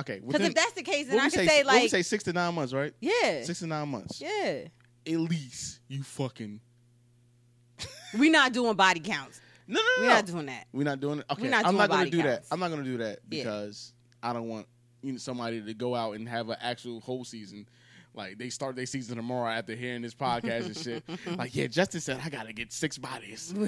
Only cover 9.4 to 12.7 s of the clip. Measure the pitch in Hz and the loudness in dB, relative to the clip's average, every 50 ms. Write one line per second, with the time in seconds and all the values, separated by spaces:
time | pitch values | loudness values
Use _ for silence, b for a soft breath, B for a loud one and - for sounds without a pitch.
9.4 | b b b b b - 220 427 440 466 508 508 494 494 - 220 208 180 170 175 | b b b b b -2 0 2 4 4 4 4 6 6 6 6 6 4 -2 -6
10.4 | 147 135 127 113 - - - 131 143 147 139 135 135 143 147 147 - - 143 196 | -6 -6 -8 -12 -14 -8 -4 -2 0 0 0 0 -2 -2 -4 -4 -4 -6 -6 -4
11.4 | 233 254 262 220 208 180 196 196 208 196 165 147 175 156 160 170 160 139 120 - | -2 0 2 4 4 4 6 6 6 6 6 4 4 4 4 4 4 4 2 0
12.4 | - - 156 175 185 170 | -2 -4 -4 -2 -2 -2